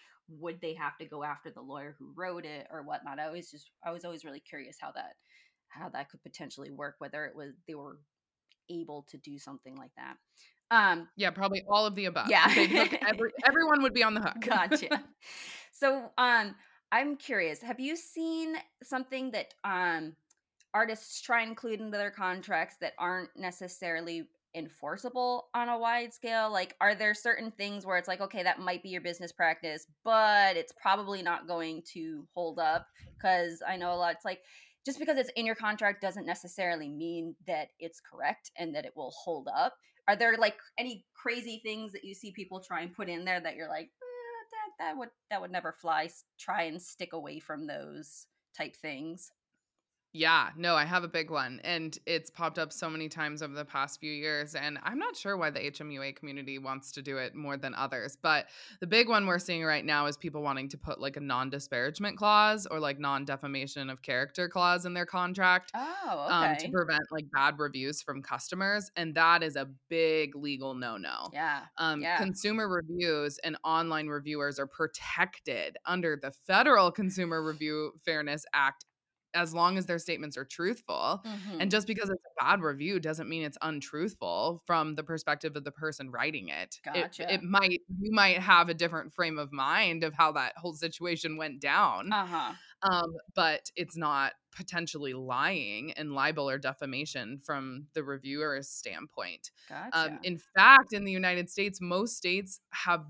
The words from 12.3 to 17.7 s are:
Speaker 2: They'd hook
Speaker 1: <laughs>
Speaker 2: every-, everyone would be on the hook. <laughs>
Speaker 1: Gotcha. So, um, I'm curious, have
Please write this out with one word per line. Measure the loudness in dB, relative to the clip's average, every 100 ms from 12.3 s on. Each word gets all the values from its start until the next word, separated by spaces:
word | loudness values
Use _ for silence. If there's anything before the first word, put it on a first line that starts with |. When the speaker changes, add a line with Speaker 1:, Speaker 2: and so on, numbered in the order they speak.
| 8 8
Speaker 2:
They'd | 8 6
hook | 6 4 2
Speaker 1:
<laughs> | 0
Speaker 2:
every-, | 2 0 4 6
everyone | 6 6 6
would | 6
be | 4
on | 4
the | 4
hook. | -2 -2
<laughs> |
Speaker 1:
Gotcha. | 2 4 4 2 2 -2 -4 _ -18 -16 -14 -16 -16
So, | 0 2 2 0 4
um, | 6 6 4 -4 -20 _ 0
I'm | 2 2 -4
curious, | -2 0 0 -2
have | -6